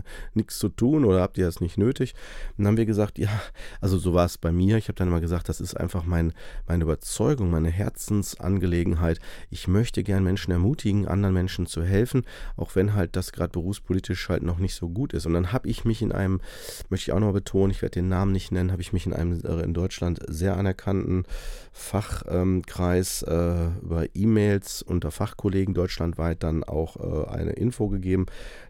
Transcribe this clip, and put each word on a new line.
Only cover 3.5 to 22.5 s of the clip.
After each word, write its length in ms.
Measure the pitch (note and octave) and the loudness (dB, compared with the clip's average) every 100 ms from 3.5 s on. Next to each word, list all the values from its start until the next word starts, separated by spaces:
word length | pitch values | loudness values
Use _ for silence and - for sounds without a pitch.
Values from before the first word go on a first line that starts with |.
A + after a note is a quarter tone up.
| - - - | -12 -14 -4
also 160 | G2 F#2 | 2 2
so 160 | F2+ | 4
war 100 | F2 | 4
es 140 | F2 - | 4 2
bei 120 | E2 | 0
mir. 280 | E2+ F#2+ A2 | 4 4 4
Ich 100 | G#2+ | 0
habe 80 | - | 0
dann 120 | F2+ | 2
immer 120 | E2+ | 2
gesagt, 300 | E2 F2 - | 2 0 -2
"Das 100 | - | -4
ist 140 | F#2 | -6
einfach 320 | - F2 F#2 E2+ | -4 -4 -2 0
mein, 260 | E2+ E2 - - - - | 2 2 0 -8 -8 -2
meine 180 | E2+ | 0
Überzeugung, 680 | D#2+ D2 - - A#2 C#3 F2+ | 2 0 -2 0 2 2 2
meine 180 | D#2+ E2 | 2 2
Herzensangelegenheit. 1500 | F2 - - - G#2 F#2+ - F2+ F#2+ F2+ F2 F2+ E2 E2+ E2 - - - | 0 -2 -4 -2 0 -2 -4 -2 0 2 2 2 2 2 0 -4 -14 -12
Ich 180 | - - | -6 2
möchte 340 | G2 A#2 - | 2 2 0
gern 220 | F#2+ G2 | 0 2
Menschen 260 | F#2 G2 - | 2 0 0
ermutigen, 560 | F2 G2 D#3 G#2 G2+ F#2 | 2 2 2 0 2 2
anderen 280 | F#2+ G2+ | 2 2
Menschen 320 | F#2 F2+ - F2 | 2 0 -2 -4
zu 160 | - | -2
helfen, 400 | E2+ G2 B2 C3+ - - - - | 2 2 4 0 -2 -6 -10 -8
auch 180 | - | -2
wenn 200 | F#2 G#2 | 2 2
halt 200 | G2+ E2+ | 2 0
das 160 | F#2 - | -2 -4
grad 220 | - E2+ | -4 -4
berufspolitisch 760 | F2+ F2 G2+ - F#2 - F2+ - | -2 -4 -4 -2 -2 0 -4 -2
halt 120 | F2 | 0
noch 160 | E2+ F2 | 0 0
nicht 160 | F#2+ | -2
so 140 | - E2+ | -2 -4
gut 240 | F2 C#3+ | -4 -2
ist." 140 | E2 E2 | -2 0
Und 80 | |
dann 180 | E2+ F2+ | 2 2
habe 160 | - - | 0 -2
ich 160 | A2+ | -2
mich 160 | A#2 A2 | 0 0
in 120 | G#2 | 0
einem, 280 | F#2+ F#2+ F#2 - - - - - | 0 0 0 -4 -14 -14 -12 -4
möchte 220 | F#2+ - | -4 0
ich 20 | |
auch 80 | F#2+ | 2
noch 60 | G#2+ | 2
mal 60 | |
betonen, 380 | G2 - G2 G2 | 0 0 2 2
ich 100 | - | 2
werde 180 | - - | -2 0
den 80 | F2+ | 0
Namen 240 | F2+ F#2+ | 2 2
nicht 200 | F#2+ - | 0 0
nennen, 200 | F2+ F2+ | 0 0
habe 80 | F2+ | 0
ich 140 | F2 | -2
mich 100 | F2+ | -2
in 80 | F2+ | -2
einem, 260 | - E2+ F2 | -2 0 -2
äh, 160 | - E2 | -2 -2
in 140 | F2+ | -2
Deutschland 460 | F2 F#2 - F2 E2+ - | 0 -2 -2 -2 -2 -4
sehr 280 | D#2 F#2+ F2+ | -2 0 2
anerkannten 680 | G2 F#2 - F#2+ - F#2 - - - - - | 0 0 -2 0 0 0 -2 -6 -6 -10 -12
Fach-, 520 | - - G2 - - - | -16 -4 -2 -2 -6 -2
ähm, 360 | F2+ F#2 | 0 2